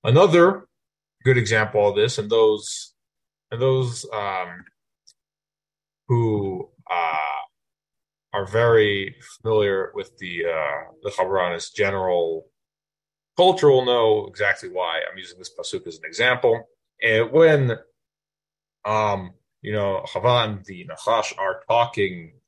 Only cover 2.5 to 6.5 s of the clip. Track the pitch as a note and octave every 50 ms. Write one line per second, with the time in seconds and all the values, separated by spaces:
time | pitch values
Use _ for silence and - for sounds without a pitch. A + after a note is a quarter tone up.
2.5 | G#2+ G#2 - - - - - - _ _ _ _ _ _ _ _ _ _ _ _
3.5 | A2+ A#2 B2+ C3+ C3 C3 C3 A#2+ A#2+ - - - A2+ G#2+ G2+ G2 G2 F#2 F2+ F2+
4.5 | F2 F2+ F2 _ _ _ _ _ _ _ _ _ _ _ _ _ _ _ _ _
5.5 | _ _ _ _ _ _ _ _ _ _ _ - B2 A#2+ A#2 A2 G#2+ G#2 G2 G2